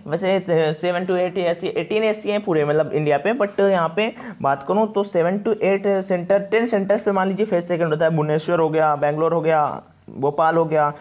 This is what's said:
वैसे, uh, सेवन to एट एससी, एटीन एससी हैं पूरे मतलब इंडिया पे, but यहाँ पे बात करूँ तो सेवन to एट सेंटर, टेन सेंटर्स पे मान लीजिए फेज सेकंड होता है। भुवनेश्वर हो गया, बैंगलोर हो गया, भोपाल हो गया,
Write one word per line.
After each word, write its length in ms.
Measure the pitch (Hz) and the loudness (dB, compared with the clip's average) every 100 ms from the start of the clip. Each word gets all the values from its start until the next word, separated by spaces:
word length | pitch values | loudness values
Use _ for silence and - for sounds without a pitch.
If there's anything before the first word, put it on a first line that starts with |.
| - | -8
वैसे, 320 | 160 190 190 | -4 0 0
uh, 340 | 180 160 156 | 2 2 2
सेवन 320 | 151 180 175 185 | 0 -2 -2 -2
to 100 | 180 | 0
एट 220 | 180 185 | -2 -2
एससी, 300 | 175 175 180 | -2 -2 -4
एटीन 360 | - 175 214 | -4 -2 0
एससी 260 | 220 214 208 | 0 -2 -2
हैं 140 | 208 | -4
पूरे 200 | 208 160 | 0 0
मतलब 280 | 147 151 156 | 2 2 0
इंडिया 260 | 147 151 143 | 0 0 0
पे, 160 | 190 | 0
but 260 | 247 202 - | 0 -2 2
यहाँ 320 | 196 185 165 170 | 2 2 0 -2
पे 160 | 220 - 240 190 | -4 -4 -14 -4
बात 200 | 139 139 | -2 -2
करूँ 300 | - 190 220 | 0 0 0
तो 100 | 214 | 0
सेवन 340 | 202 175 165 196 | -2 0 0 0
to 180 | 214 214 | -2 0
एट 240 | 180 196 202 196 | 0 0 0 -2
सेंटर, 360 | 190 185 175 196 | 0 -4 0 0
टेन 240 | 196 220 233 | 2 0 0
सेंटर्स 360 | 208 196 208 | 0 0 0
पे 100 | 214 | 0
मान 160 | 196 190 | 0 0
लीजिए 180 | 190 214 | 0 0
फेज 180 | 175 | 0
सेकंड 280 | 175 175 165 | 0 -2 0
होता 120 | 151 | 2
है। 120 | 165 165 | 2 2
भुवनेश्वर 440 | 151 156 156 175 | 0 0 0 0
हो 80 | 160 | 2
गया, 240 | 156 156 143 | 2 2 2
बैंगलोर 380 | 147 151 160 | 0 0 0
हो 60 | 165 | 0
गया, 220 | 156 160 143 67 - _ - | 2 2 2 -4 -12 _ -18
भोपाल 460 | 57 139 147 160 165 | -4 -2 2 2 2
हो 80 | |
गया, 280 | 160 156 147 147 | 2 2 0 -2